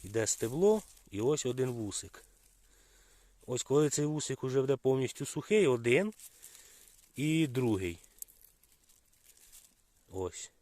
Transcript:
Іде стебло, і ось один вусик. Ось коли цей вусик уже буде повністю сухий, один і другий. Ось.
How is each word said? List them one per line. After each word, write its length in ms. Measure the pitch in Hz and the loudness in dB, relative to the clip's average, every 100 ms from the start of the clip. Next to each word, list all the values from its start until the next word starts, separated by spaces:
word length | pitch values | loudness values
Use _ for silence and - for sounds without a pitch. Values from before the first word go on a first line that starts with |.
Іде 220 | 95 110 107 | -4 -2 -2
стебло, 560 | - 113 139 202 214 - - - | -2 -4 2 4 4 -2 -20 -10
і 100 | 98 | -2
ось 260 | 120 151 127 | 0 0 -2
один 240 | 127 127 | -2 -2
вусик. 540 | 117 104 - - - - _ _ _ _ _ _ _ _ _ _ _ - | -4 -6 -8 -12 -20 -20 _ _ _ _ _ _ _ _ _ _ _ -8
Ось 160 | 123 | -6
коли 280 | - 139 151 | 0 2 2
цей 140 | 143 | 0
вусик 400 | 147 151 - 135 | -2 -2 -6 -6
уже 160 | 131 135 | -2 0
буде 160 | 135 135 | 2 2
повністю 500 | 135 131 131 - 143 | 2 2 0 -6 -8
сухий, 400 | - - 214 165 | -8 0 4 4
один 460 | 123 117 147 208 - - - - - - - - - _ - | 2 4 2 2 -6 -20 -20 -20 -20 -20 -20 -20 -20 _ -4
і 300 | 151 160 151 | 0 2 2
другий. 520 | 123 123 101 92 85 - _ - - - _ _ _ _ _ _ _ _ - - - - _ _ _ _ | 0 0 0 -2 -6 -16 _ -20 -20 -20 _ _ _ _ _ _ _ _ -20 -20 -20 -20 _ _ _ _
Ось. 380 | 92 92 - - _ | -8 -8 -8 -18 _